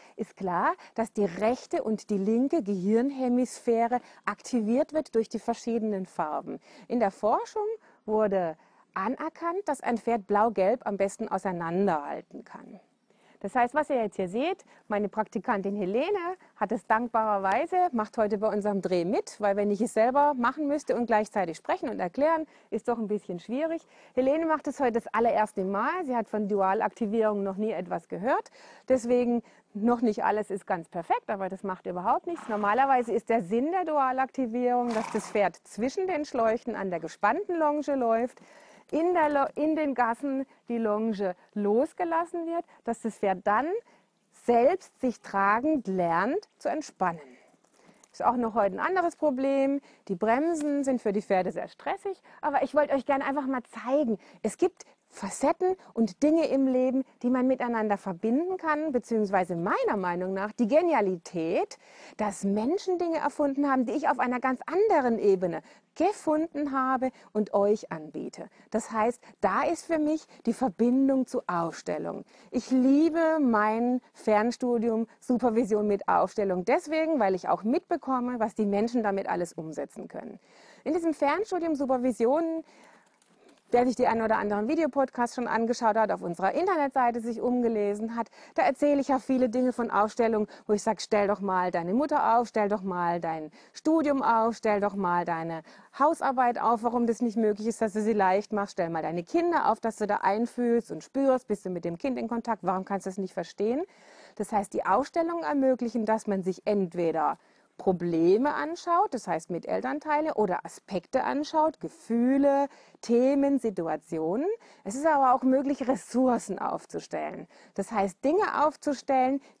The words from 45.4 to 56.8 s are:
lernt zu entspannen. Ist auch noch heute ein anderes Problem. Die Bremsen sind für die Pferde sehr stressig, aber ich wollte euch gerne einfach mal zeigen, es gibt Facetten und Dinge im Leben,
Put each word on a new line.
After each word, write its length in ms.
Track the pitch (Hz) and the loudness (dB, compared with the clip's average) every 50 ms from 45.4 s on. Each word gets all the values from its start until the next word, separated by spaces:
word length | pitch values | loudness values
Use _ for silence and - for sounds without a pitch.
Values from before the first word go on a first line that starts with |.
| 196 196 208 233 254 311 311 269 - 196 | 4 4 4 4 2 2 0 0 0 -2
lernt 600 | 190 185 175 170 165 170 190 240 302 427 - - _ _ | 0 0 0 2 2 2 2 0 -2 -4 -6 -10 _ _
zu 100 | - - | -6 -4
entspannen. 520 | - 311 302 - - - 190 175 170 160 143 127 123 - _ _ _ _ _ _ _ _ _ - - _ _ _ | -4 -4 -6 -8 -6 -2 -2 -2 -2 -4 -12 -20 -20 -20 _ _ _ _ _ _ _ _ _ -20 -20 _ _ _
Ist 100 | - - | -8 -2
auch 140 | - 240 240 | 0 0 2
noch 180 | 247 240 226 202 | 0 0 0 2
heute 220 | 233 202 196 185 | 2 2 2 0
ein 40 | 196 | 0
anderes 360 | 180 330 370 370 339 339 - | -2 0 0 2 0 0 -2
Problem. 640 | - 311 302 262 254 269 277 277 277 269 277 277 277 - - - _ - - | 0 0 0 0 2 0 0 2 2 2 2 0 -2 -4 -10 -20 _ -8 -6
Die 60 | 190 | -4
Bremsen 720 | 170 214 220 226 262 311 339 339 311 294 294 285 285 269 | -2 2 2 2 2 2 0 0 -2 -2 -2 -2 0 0
sind 160 | 269 254 233 | 0 -2 0
für 120 | - 220 | 0 -2
die 100 | 190 208 | -2 -2
Pferde 280 | - - 202 185 180 180 | 0 0 0 0 0 0
sehr 180 | 160 170 - - | -4 -6 -8 -10
stressig, 520 | - - - 277 370 392 - 403 370 - _ - - - | -12 -10 -8 -8 -6 -6 -6 -8 -10 -10 _ -20 -12 -6
aber 200 | - 302 - - | -4 -2 0 0
ich 120 | - - - | 0 0 0
wollte 200 | 302 294 294 277 | 0 2 2 0
euch 120 | 269 - | -2 0
gerne 180 | - 277 269 214 | 0 -2 -2 0
einfach 220 | 262 269 294 269 | -2 -2 -4 -2
mal 160 | 262 269 254 | -4 -4 -6
zeigen, 560 | - _ - 226 208 240 269 302 302 226 214 - - - - - | -6 _ -16 -12 -4 0 0 2 2 2 -2 -4 -6 -12 -12 -6
es 160 | - 220 - - | -6 -6 -2 0
gibt 260 | - - - - - _ _ _ _ _ | -2 -2 -2 -4 -20 _ _ _ _ _
Facetten 640 | - - - 190 - - - 294 339 - 359 370 381 - - - | -16 -12 -10 -10 -6 -2 0 0 0 2 0 0 0 -2 -6 -8
und 300 | - 233 233 208 - - | -2 0 0 0 0 0
Dinge 240 | 277 302 320 330 311 | 2 4 4 4 2
im 200 | - 254 269 269 | 2 2 2 2
Leben, 380 | 262 254 254 | 2 2 2